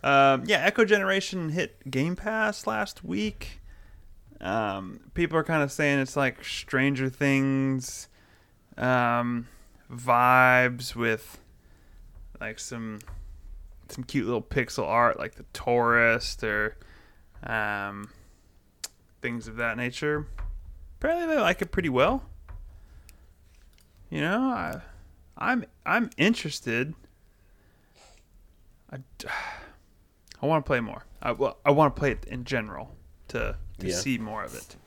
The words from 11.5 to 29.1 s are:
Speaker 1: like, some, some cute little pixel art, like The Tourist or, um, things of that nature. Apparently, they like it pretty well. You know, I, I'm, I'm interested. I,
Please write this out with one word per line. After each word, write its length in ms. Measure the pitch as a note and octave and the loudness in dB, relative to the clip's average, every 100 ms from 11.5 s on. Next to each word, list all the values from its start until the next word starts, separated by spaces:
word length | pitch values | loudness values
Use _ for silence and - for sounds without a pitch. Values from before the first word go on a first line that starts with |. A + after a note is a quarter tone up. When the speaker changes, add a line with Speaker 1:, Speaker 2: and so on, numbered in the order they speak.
| - - - - - - - - - | -20 -20 -20 -20 -20 -20 -20 -20 -12
Speaker 1:
like, 180 | A2 A2 | -12 -10
some, 400 | - A#2+ A2+ G#2+ - - - - - - - - - | -10 -8 -8 -10 -12 -14 -14 -16 -16 -16 -18 -20 -16
some 140 | - | -12
cute 220 | C3 C#3+ G#2+ | -4 -2 0
little 160 | A#2+ | -2
pixel 460 | - C3+ A#2 - F2 | -2 -2 -2 -2 0
art, 320 | A2+ A#2+ - | 4 4 2
like 160 | - - | -6 -10
The 100 | - | -18
Tourist 920 | - - A#2+ A#2 A#2 A#2 A#2 - - | -8 0 2 4 6 6 4 -2 -4
or, 320 | A2 G#2 G#2+ - - - - - - - | -2 0 -2 -4 -20 -20 -20 -20 -20 -16
um, 680 | F#2 A2 G#2 G#2 G2+ G2+ G#2 - - _ _ _ _ _ - _ _ _ | -6 -2 -2 -2 -6 -8 -14 -18 -20 _ _ _ _ _ -18 _ _ _
things 260 | B2+ A#2 A2+ | -6 -6 -8
of 100 | A2+ | -4
that 200 | A#2 A2+ | -4 -2
nature. 480 | B2 - D3+ D3+ D3 - - - - - - - | -4 -2 -2 -2 -4 -8 -8 -8 -12 -18 -18 -4
Apparently, 280 | C#4+ E4+ E4+ D4+ | -2 0 0 2
they 40 | |
like 220 | F3+ F3 | 2 0
it 100 | F3+ | -2
pretty 180 | - E3 | -2 0
well. 340 | B2+ D3+ C4 - - - - - - - - - - - _ _ - - - _ - - | 4 4 2 -4 -18 -16 -16 -16 -18 -20 -20 -20 -20 -20 _ _ -20 -20 -20 _ -20 -10
You 120 | D#3+ | -4
know, 200 | D#3 G#3+ | 0 2
I, 400 | C4 A#3 - - - - - - - - | 0 0 -4 -8 -12 -20 -20 -20 -20 -6
I'm, 280 | G#3 B3 - _ - | 0 0 -2 _ -2
I'm 240 | G#3 A#3 - | 0 0 2
interested. 800 | F3 A#3 D#3 - - A#2 C#3 E3 - _ _ _ _ _ _ _ _ _ - - _ - - _ - _ _ | 2 2 -4 -6 -2 -2 -2 -8 -18 _ _ _ _ _ _ _ _ _ -20 -20 _ -20 -20 _ -20 _ _
I, 60 | C3 - | -18 -18